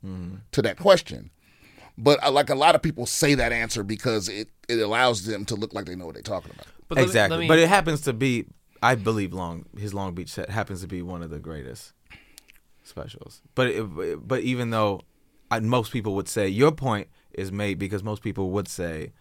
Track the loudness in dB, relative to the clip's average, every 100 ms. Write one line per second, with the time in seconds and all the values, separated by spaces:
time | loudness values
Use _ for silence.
0 | -12 -10 -10 -12 -4 0 0 2 6 6
1 | 4 -12 -16 _ _ _ _ _ -20 2
2 | 4 6 4 4 2 4 6 6 2 -4
3 | -4 2 4 4 2 0 -2 -4 -4 -4
4 | -2 0 -2 -8 -10 _ -2 0 2 4
5 | 4 2 -2 -6 -4 -4 -6 -6 -10 -10
6 | -12 -12 -8 -8 -8 -18 -20 -20 -2 2
7 | 4 6 4 2 6 6 8 6 2 -2
8 | -2 0 0 0 -4 -14 _ _ 2 2
9 | 0 0 -2 -4 -8 -8 -12 -12 -8 -6
10 | -6 -8 -8 -8 -6 -4 -6 -8 -10 -8
11 | -8 -10 -10 -10 -10 -12 -12 -16 -20 _
12 | _ -20 _ -20 -20 _ _ _ -18 -14
13 | -14 -16 -20 -20 _ 0 0 0 -4 -6
14 | -6 -6 -4 -2 -2 -2 -2 0 0 0
15 | -8 _ _ _ _ -2 2 0 0 -4
16 | -2 -2 -2 -2 0 4 4 4 0 -2
17 | -4 _ _ -8 -6 -4 -2 -2 -4 -4
18 | -6 -6 -6 -4 -2 -2 -4 -6 -6 -6
19 | -10 -14